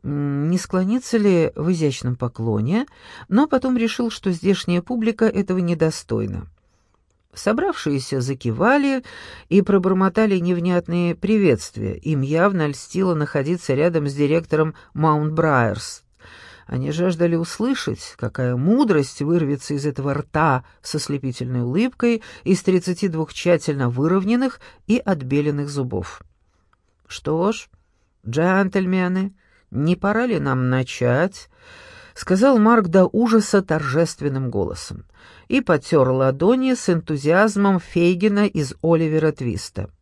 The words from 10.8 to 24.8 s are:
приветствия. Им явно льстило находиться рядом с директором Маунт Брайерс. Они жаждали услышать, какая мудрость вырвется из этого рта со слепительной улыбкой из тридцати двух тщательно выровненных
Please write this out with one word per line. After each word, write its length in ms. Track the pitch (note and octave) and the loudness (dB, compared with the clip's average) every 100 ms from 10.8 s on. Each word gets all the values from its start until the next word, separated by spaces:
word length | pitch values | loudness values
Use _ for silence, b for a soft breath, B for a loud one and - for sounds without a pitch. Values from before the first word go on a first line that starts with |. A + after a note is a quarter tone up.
| F3 F3 F3 E3 | 0 -2 -2 -2
приветствия. 800 | F#3+ A3 F#3+ A2+ - - G#2 - | 0 2 4 2 -2 -8 -8 -6
Им 260 | - D3+ | -4 -2
явно 460 | C3+ D#3+ G3 F#3+ D3+ | 0 2 2 0 -4
льстило 480 | C#3 - F3+ F#3+ D#3+ | -4 -8 -2 -2 0
находиться 580 | D3+ D3+ C#3 F3 - | -2 -2 -2 -4 -2
рядом 340 | C3+ E3 E3 D3 | 0 2 0 -4
с 60 | |
директором 600 | C#3 C#3+ E3 E3 D#3 D#3 B B | 0 0 0 0 0 0 B B
Маунт 400 | - D#3+ D3+ D3+ | 0 2 2 0
Брайерс. 680 | D#3 D#3+ C3+ A2+ G#2+ - - _ _ B B B B - | 0 2 2 2 -2 -10 -16 _ _ B B B B -10
Они 240 | B2+ C#3 | -6 -4
жаждали 440 | D#3 F3+ E3 F3 E3 | -2 -2 0 0 0
услышать, 800 | E3+ - A#3 C4 - - - - | -4 -4 -2 -2 -4 -8 -12 -8
какая 380 | A#2 - B2+ B2 | -8 -4 -2 0
мудрость 680 | D3+ A#3+ B3+ D#3+ C3+ - | 2 2 4 2 0 -4
вырвется 520 | D3 E3+ D3 C#3 - | 0 0 0 -2 -4
из 120 | D3 D3 | -4 -4
этого 280 | C#3 C#3 | -4 -4
рта 500 | C#3 - D#3 D#3+ C3 b b | -4 -4 0 2 2 b b
со 180 | - D3+ | -8 -6
слепительной 640 | - C#3+ C3 B2 B2 B2 | -4 -6 -6 -6 -4 -4
улыбкой 580 | A#2+ D3 B3+ - A#3+ A3+ B B | -2 0 -2 0 0 0 B B
из 180 | - F#3 | 0 0
тридцати 460 | - F#3 F3+ F3 G3 | 2 0 0 -2 -2
двух 260 | D#3+ D#3+ | -2 -6
тщательно 560 | - F3 E3 - C#3+ B2 | -4 2 2 2 -2 -2
выровненных 720 | B2 D#3 F#3+ F#3+ A#3+ C4 - B B | 0 0 0 2 0 0 -6 B B